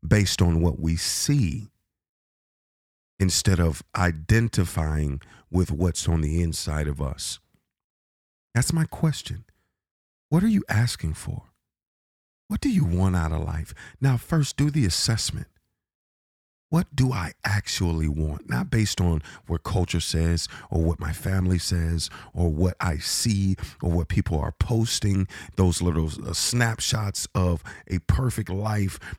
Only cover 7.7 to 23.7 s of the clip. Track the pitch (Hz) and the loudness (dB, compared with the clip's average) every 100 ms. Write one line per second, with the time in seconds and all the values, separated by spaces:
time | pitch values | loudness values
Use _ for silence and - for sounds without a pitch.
7.7 | _ _ _ _ _ _ _ _ 123 131 | _ _ _ _ _ _ _ _ -2 0
8.7 | 165 160 - 160 147 - 87 - _ _ | 2 0 0 -2 -2 -8 -12 -14 _ _
9.7 | _ _ _ _ _ _ 160 214 208 - | _ _ _ _ _ _ 2 4 2 2
10.7 | 107 120 - 80 76 - 85 - _ _ | 2 2 0 -4 -6 -8 -10 -12 _ _
11.7 | _ _ _ _ _ _ _ - 208 294 | _ _ _ _ _ _ _ -8 -4 2
12.7 | 202 90 87 95 90 80 80 78 80 78 | 2 4 4 2 2 0 -2 -2 -4 -8
13.7 | - - - 135 123 - 165 139 - 147 | -12 -20 -2 0 0 0 0 0 0 0
14.7 | 147 101 - - 120 - - - _ _ | 2 2 2 0 0 -2 -6 -10 _ _
15.7 | _ _ _ _ _ _ _ _ _ _ | _ _ _ _ _ _ _ _ _ _
16.7 | 165 180 139 131 113 85 - - 104 - | 0 0 2 2 0 -4 -6 -2 -2 -2
17.7 | - 90 80 78 73 78 73 - 120 - | -2 0 2 0 0 -2 -4 -4 -4 0
18.7 | 113 104 - 90 82 - - - 82 - | 0 0 2 2 2 -2 -14 -6 -6 -2
19.7 | 98 87 85 - 82 82 85 - - - | 0 0 0 -2 0 2 0 -2 -10 -4
20.7 | 82 82 85 80 78 - 95 92 90 - | 0 2 0 -4 -4 -2 0 2 0 0
21.7 | 87 82 85 - - - - 85 76 90 | 0 0 -2 -4 -10 -10 -2 0 2 0
22.7 | - 87 78 - - 117 101 98 95 - | 0 -2 -2 -2 -2 0 0 0 0 -6